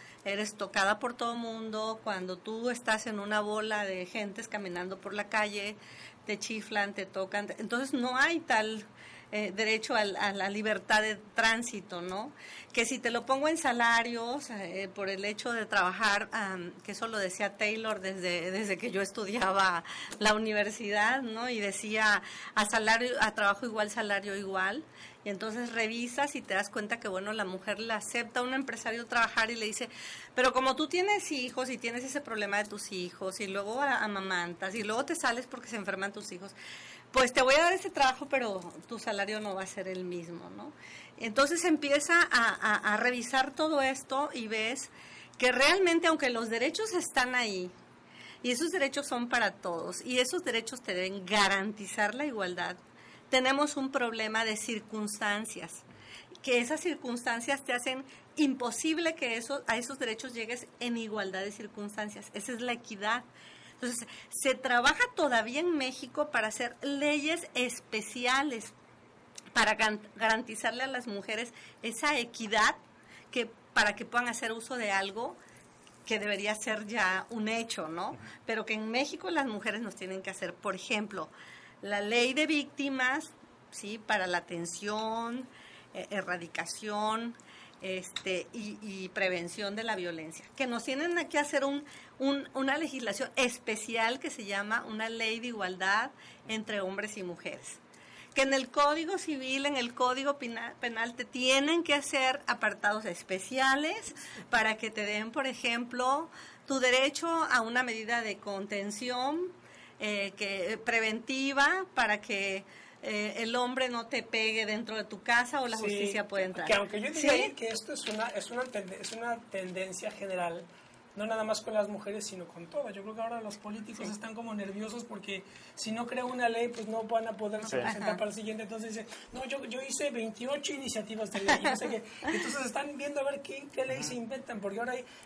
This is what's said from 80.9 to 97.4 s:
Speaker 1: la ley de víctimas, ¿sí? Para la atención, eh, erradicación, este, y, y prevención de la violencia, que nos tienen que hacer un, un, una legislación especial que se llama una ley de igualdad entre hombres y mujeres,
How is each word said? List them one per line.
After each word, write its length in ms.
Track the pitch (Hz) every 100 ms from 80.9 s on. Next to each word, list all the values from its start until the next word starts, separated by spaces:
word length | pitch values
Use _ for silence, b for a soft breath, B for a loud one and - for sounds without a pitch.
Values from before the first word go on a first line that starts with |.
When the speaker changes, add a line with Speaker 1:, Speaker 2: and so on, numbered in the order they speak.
| 214 208 185 156 B B B B B
Speaker 1:
la 180 | 196 202
ley 320 | 208 240 254
de 140 | 269 302
víctimas, 800 | 294 285 - 277 262 254 302 - - - - -
¿sí? 300 | - 202 220
Para 260 | 220 214 180
la 140 | 175
atención, 1080 | 175 170 170 - 202 214 220 226 233 247 254 B B B B
eh, 140 | 185 -
erradicación, 1300 | 196 175 180 170 - 170 - 214 208 214 220 233 - B B B B
este, 640 | 190 185 180 - 190 180 -
y, 280 | 233 208 208
y 280 | 208 190 185
prevención 640 | 208 185 180 175 - 202 208
de 80 |
la 120 | 226 185
violencia, 480 | 175 160 160 - - -
que 100 | 254
nos 200 | 233 277
tienen 420 | 262 349 349 302
que 100 | 294
hacer 260 | 285 277 277
un, 180 | 285 - B B B
un, 320 | 269 277 - 262
una 240 | 269 294
legislación 500 | 311 262 220 202 247 -
especial 840 | 247 - - 214 - 226 226 269
que 120 | 240
se 140 | - 202
llama 400 | 196 208 233 233
una 220 | 214 226
ley 300 | 226 220 226
de 80 | 247
igualdad 640 | 220 185 185 190 214 269 - B B -
entre 340 | 220 220 202
hombres 340 | 190 196 208 208
y 40 |
mujeres, 560 | 180 170